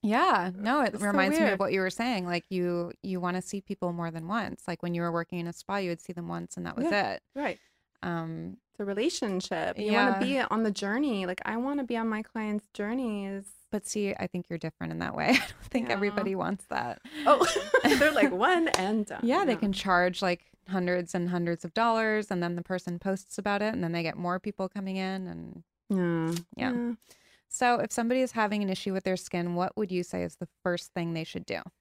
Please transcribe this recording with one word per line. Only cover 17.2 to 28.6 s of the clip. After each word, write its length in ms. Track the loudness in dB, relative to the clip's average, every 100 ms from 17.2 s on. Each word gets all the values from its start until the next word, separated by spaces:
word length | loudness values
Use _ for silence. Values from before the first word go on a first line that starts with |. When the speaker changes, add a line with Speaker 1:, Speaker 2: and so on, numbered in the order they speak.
| 6
Speaker 2:
Oh, 220 | 6 6 2 2 4
<laughs> 0 | 6 6
they're 140 | 6
like, 200 | 6 4
Speaker 1:
<laughs> 0 |
Speaker 2:
"One 360 | 4 4 4 4 2
and 280 | 2 0 -2
done." 160 | -2
Speaker 1:
Yeah, 220 | 0 2 2
they 80 | 2
Speaker 2:
No. 40 |
Speaker 1:
can 120 | 0
charge, 480 | 0 4 6 6 2
like, 300 | -2 -2 _ _ -4
hundreds 480 | -2 2 0 0 -2
and 140 | 0
hundreds 340 | 0 0 -2 -4
of 80 |
dollars, 560 | 0 2 2 2 0 0
and 140 | -2
then 120 | -2 -4
the 60 |
person 380 | -4 -4 -4 -4
posts 380 | -2 -4 -4 -6
about 220 | -2 0
it, 100 | 0
and 100 | 0
then 80 | -2
they 100 | 0
get 120 | -2 -2
more 200 | -2 -2
people 280 | -4 -6 -6
coming 280 | -6 -6 -4
in, 300 | -4 -4 -6
and 360 | -10 -12 -14 -20 _ _
Speaker 2:
Yeah. 460 | 2 4 2 0 -2 -8 -4
Speaker 1:
Yeah. 160 | -2
Speaker 2:
Yeah. 200 | 0 -2 -4 _ -20 _ _ _
Speaker 1:
So 300 | 0 2 4
if 120 | 0
somebody 300 | 0 0 2
is 100 | 2
having 280 | 2 0 2